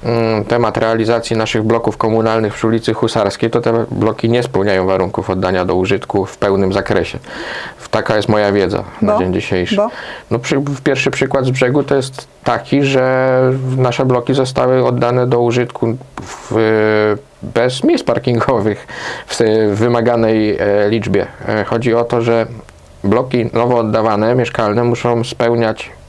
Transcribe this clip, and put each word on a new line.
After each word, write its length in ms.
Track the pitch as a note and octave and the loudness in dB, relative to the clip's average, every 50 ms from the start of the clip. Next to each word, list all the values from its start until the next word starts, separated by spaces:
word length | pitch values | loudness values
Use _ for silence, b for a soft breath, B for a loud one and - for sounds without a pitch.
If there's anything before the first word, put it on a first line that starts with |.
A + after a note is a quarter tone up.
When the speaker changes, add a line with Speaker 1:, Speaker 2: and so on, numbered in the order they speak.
| - | -2
Speaker 1:
mm, 400 | - A#2 A#2 A2+ A2+ A2+ G#2+ G2 | -2 -2 0 0 0 0 -2 0
temat 320 | F#2 A2+ A#2+ A#2+ A2 G#2 | 0 0 2 2 2 2
realizacji 600 | - A2+ A2+ A2+ A2+ A2+ G#2+ A#2+ A#2 A2+ - A#2 | 0 0 2 2 2 2 2 2 0 0 -2 -2
naszych 260 | A2 A2 G#2+ - A2+ G#2+ | -2 -2 0 0 -2 2
bloków 340 | A2 A2+ A2+ A2+ - G#2+ | 2 2 2 2 0 -2
komunalnych 580 | - - A2+ A2 A2+ A2 A2+ A2 A2+ A2 G#2 G2+ | 0 0 0 2 2 2 2 2 2 0 -2 -2
przy 120 | - - | -2 0
ulicy 280 | A2+ A2 A#2 A2+ - A2+ | 0 0 0 0 -2 -2
Husarskiej, 560 | - - A2+ - A#2 G#2+ G2+ - - - A#2 | 0 0 0 0 2 0 0 0 0 -2 0
to 100 | - B2 | 0 0
te 240 | A#2 - A2+ A#2 A2+ - | 0 2 0 0 0 -2
bloki 380 | - G2+ G#2+ A2 G#2+ - - A2+ | -2 0 0 0 0 0 0 0
nie 120 | A#2 B2 A#2 | 2 2 0
spełniają 440 | - - - G2 G#2 G2 F#2 F#2 | 0 -2 0 0 2 2 2 2
warunków 440 | F#2+ F#2+ F#2 F#2 F2 - - F#2 - | 2 2 2 0 0 -2 -6 -4 -2
oddania 340 | F#2 F#2+ F#2 F#2 F#2+ F2+ F2+ | -2 -2 0 0 0 0 0
do 100 | F#2 F#2 | 0 0
użytku 520 | F#2 F#2 F#2+ G2+ F#2+ - - - G2+ F#2+ | 0 0 0 0 -2 -2 -2 -2 -2 -2
w 100 | F#2+ - - | -2 -4 -2
pełnym 340 | - G#2 G2 G2 G2 F#2+ F#2+ | 0 0 2 2 2 0 0
zakresie. 460 | G2 F#2+ - A2 F#2+ E2+ - - - - B B B B B B B B B B B | -2 0 0 0 0 0 -2 -6 -14 -14 B B B B B B B B B B B
W-, 100 | - - | -12 -4
taka 280 | - A2 G#2+ - A2+ | -4 -4 -2 0 0
jest 120 | G#2+ G2+ - | 0 2 2
moja 240 | A2 G#2+ G#2 G2+ G2+ | 2 2 2 2 2
wiedza 320 | G2+ G2 E2+ G2+ F#2 G2 G2 - - - | 2 2 2 0 -2 -6 -8 -6 -4 -2
na 100 | G2+ G#3 | 0 0
Speaker 2:
Bo? 60 | - | 0
Speaker 1:
dzień 140 | F#2 F#2 F2+ | 0 0 -2
dzisiejszy. 420 | F#2+ - - - F2+ F2+ - A3+ | -2 -2 -2 -2 -2 -2 0 0
Speaker 2:
Bo? 120 | G3 G#3 A#3 B B B B B B B - | 0 0 -2 B B B B B B B -4
Speaker 1:
No, 80 | A2+ A#2 | -4 -4
przy-, 240 | B2+ - D#3 C#3 C#3 C#3 C#3+ C3+ - | -2 -2 -2 -2 0 -2 -6 -4 -2
pierwszy 260 | D#3 C#3 C3 - F#3+ | -2 0 0 0 -2
przykład 340 | - - D3 C3 - C#3 B2+ | 0 -2 -4 0 0 0 0
z 40 | C3 | 0
brzegu 320 | B2+ C3 C3 B2 C3 D#3 - | 0 0 0 2 2 0 0
to 120 | - C#3+ | 0 0
jest 320 | C#3 C3 C3+ - - - - - - - | 0 0 -2 -8 -14 -18 -20 -20 -8 -4
taki, 380 | - A#2+ A2+ - - - C#3 C#3+ | -2 -2 -2 -2 0 0 2 2
że 340 | C#3 C3+ C3+ B2+ C3 C3 C3 C3 C3 C3 B2+ C3 B2+ C3 C3 C3 B2+ B2+ | 2 2 2 2 2 2 0 2 2 2 2 2 2 0 0 -2 -2 0
nasze 280 | C3 B2+ B2 A#2+ - C3 | 0 0 0 2 0 0
bloki 300 | C3 B2+ B2 A#2+ - C3 | 2 2 0 2 0 0
zostały 520 | B2+ C3 B2+ - - B2+ B2+ B2+ C3 B2 | 0 0 0 0 0 2 2 2 2 2
oddane 400 | B2 B2 B2 A#2 A#2+ B2 B2+ B2 | 2 0 0 0 2 2 2 2
do 140 | B2 B2 A#2+ | 2 2 2
użytku 560 | A#2+ A#2+ A#2 B2 B2 A#2+ - - - A#2 A2+ B2+ - - - - - | 2 2 2 0 0 -2 -2 -2 -2 -2 -2 -4 -8 -16 -16 -16 -14
w, 960 | - - - - - - A2 A2+ A2 A2 G#2+ G#2+ G#2+ G#2+ G#2+ G#2+ G#2+ G#2 G#2 - - - - - | -14 -16 -16 -12 -4 0 2 2 4 2 2 2 2 2 2 2 2 0 -2 -6 -16 -20 -16 -14
bez 420 | - - A#2 A#2 B2+ B2+ - - | -4 -2 0 0 0 0 0 0
miejsc 200 | C#4+ E4+ C#4+ - | 0 0 0 0
parkingowych 840 | - A#2+ - - - A#2+ A#2 A2 - C3+ A2+ G2 G#2+ G#2 - - B B B B B B B B | 0 -2 0 0 0 0 0 0 0 0 0 2 0 -2 -2 -6 B B B B B B B B
w 140 | B - - | B -2 0
s-, 380 | A#2+ A2 G#2+ A2 A2 G#2 G2+ G2+ | 2 2 4 4 2 2 2 2
wymaganej, 800 | A2+ A#2+ A#2+ A#2+ A2+ A#2 A#2 A#2 A2+ A2 A2 A2 G#2+ G#2+ G#2 - | 2 2 2 2 2 2 2 2 2 2 2 2 2 0 0 0
e, 280 | - G#2 G2+ G#2 G#2 G2+ | 0 0 2 2 2 2
liczbie. 380 | A2 A#2 G2+ G2 G2 G2 F2+ - - - - - | 0 0 -2 0 0 0 -2 -2 -8 -12 -6 -4
E, 160 | A2 G#2+ G2+ | -2 -2 -2
chodzi 300 | - - A#2 A2+ A#2+ A2+ | 0 -2 -2 0 0 2
o 100 | A#2 A#2+ | 2 0
to, 180 | A#2 - A#2+ A#2 | 0 0 0 2
że 240 | A#2 A#2 A#2 A2+ A2 A#2 A2 - - - - - - - - - | 2 2 2 0 -2 -6 -16 -18 -20 -20 -20 -20 -20 -20 -6 -2
bloki 460 | G2+ G2+ A#2 B2+ B2+ - B2 A2+ A#2 - | 0 2 2 0 0 -2 -2 -2 0 0
nowo 260 | A#2 A#2 A#2+ B2 A#2 | 0 2 2 2 2
oddawane, 560 | A2+ A2 G#2+ A2+ G#2+ A2 G#2+ G2+ G#2+ A2+ B2 | 2 2 0 2 2 2 2 2 2 2 2
mieszkalne, 500 | B2+ A#2+ G#2+ - - A#2 G#2 G#2 A2 A#2+ | 2 0 0 0 -2 0 0 2 0 2
muszą 400 | A#2+ A#2+ A#2 - C3 A#2+ A#2 A2+ | 0 0 0 0 0 0 0 -2
spełniać 680 | B2 - - A#2+ A#2 A#2 A#2 A#2 A2 A2+ - - - - - - | -4 -4 -2 0 0 2 2 0 0 -2 -4 -8 -16 -16 -20 -20